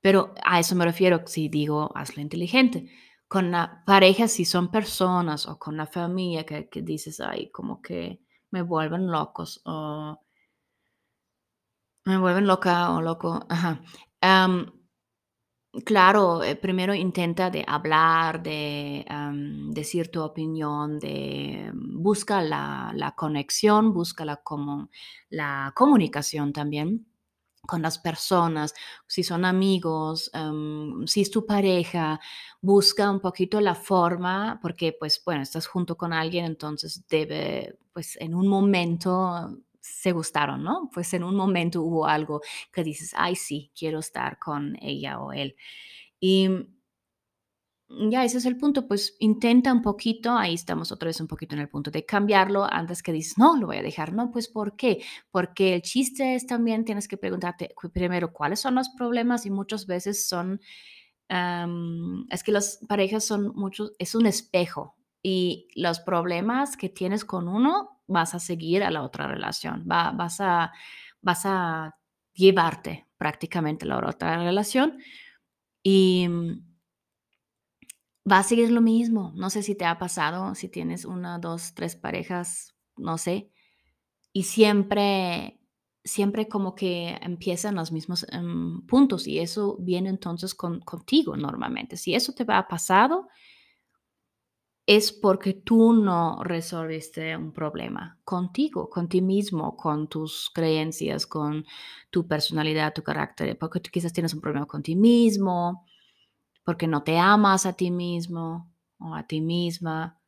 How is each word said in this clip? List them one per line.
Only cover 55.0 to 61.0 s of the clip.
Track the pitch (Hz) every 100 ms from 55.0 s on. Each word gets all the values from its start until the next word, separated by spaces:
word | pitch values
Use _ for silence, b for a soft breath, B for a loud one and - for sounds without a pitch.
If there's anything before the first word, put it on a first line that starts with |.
| B B _
Porque | 185 175 - 190 180
el |
chiste | - 247 254 262 262 254
es | 254
también, | 240 226 220
tienes | 226 202 -
que | 196
preguntarte, | 190 185 180 - 175 -
cu-, | 170
primero, | 180 180 180 170
¿cuáles | - 147 202
son | 262 254
los | 254
problemas? | - 240 240 233 240 208
Y |
muchas | 196 196 214 190
veces | 180 196 202 -
son, | 175 180 196 B B B B